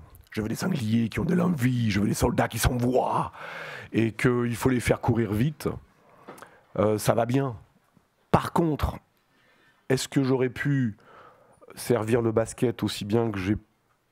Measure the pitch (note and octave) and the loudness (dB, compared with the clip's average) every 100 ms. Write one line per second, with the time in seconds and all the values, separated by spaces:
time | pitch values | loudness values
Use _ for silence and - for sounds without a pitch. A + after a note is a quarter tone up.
0 | D#2 - - - G#2+ - F3+ D3+ A2 A#2 | -20 -20 -12 -6 -6 -4 -2 -2 0 0
1 | A2+ - - F3 F2+ D3 B2 B2 A2 G2 | 0 -2 0 2 2 2 0 2 0 0
2 | G#2+ - B2 A#2 A#2 A2 - B2 B2 B2+ | 0 2 2 2 0 0 0 0 0 2
3 | A2+ B2+ B2+ - - - - - - - | 0 -2 -4 -8 -14 -14 -14 -16 -4 0
4 | A2+ G#2+ C3 A#2+ A#2+ A2+ C3 B2 - B2 | 2 2 2 2 0 0 2 2 2 2
5 | - A2+ G#2+ G#2 C#3+ D3+ - - - _ | 2 2 2 0 0 -2 -6 -6 -12 _
6 | _ - - - - - _ - G#2 G#2+ | _ -20 -20 -20 -20 -20 _ 0 0 2
7 | - A2 A#2 C3+ C3+ G#2 - _ _ _ | 0 0 0 0 -2 -6 -16 _ _ _
8 | _ _ _ D#3 - - E3 C#3+ - - | _ _ _ 0 2 0 0 0 -2 -6
9 | _ _ _ _ _ _ _ _ - C3 | _ _ _ _ _ _ _ _ -2 -2
10 | - C#3+ C3 C3 B2+ - D3 C#3 A#2+ G2 | 0 0 2 2 0 -2 -2 0 0 -4
11 | - - - - _ _ - - - A#2 | -16 -20 -20 -20 _ _ -20 -6 0 0
12 | G#2+ A#2+ A2+ A2+ A2+ - B2 A2+ G#2+ - | 2 0 2 0 0 0 -2 0 -4 -4
13 | G#2 A#2 A#2 G2 F#2 G#2 - _ _ _ | -2 0 0 -2 -2 -2 -6 _ _ _
14 | _ | _